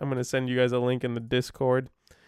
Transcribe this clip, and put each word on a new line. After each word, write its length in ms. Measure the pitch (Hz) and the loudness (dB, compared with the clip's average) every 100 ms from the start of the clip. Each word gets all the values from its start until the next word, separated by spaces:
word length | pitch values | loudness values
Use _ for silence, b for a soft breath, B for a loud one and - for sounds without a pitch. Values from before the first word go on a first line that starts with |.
I'm 80 | 139 | -4
gonna 160 | 131 | -2
send 240 | 123 135 127 | -2 -2 0
you 80 | 123 | 2
guys 160 | 123 | 2
a 60 | 123 | 2
link 260 | 123 127 | 0 0
in 100 | 123 | -2
the 60 | 120 | -4
Discord. 680 | 117 127 - - 131 127 127 _ _ - | 0 0 0 -2 0 0 -2 _ _ -20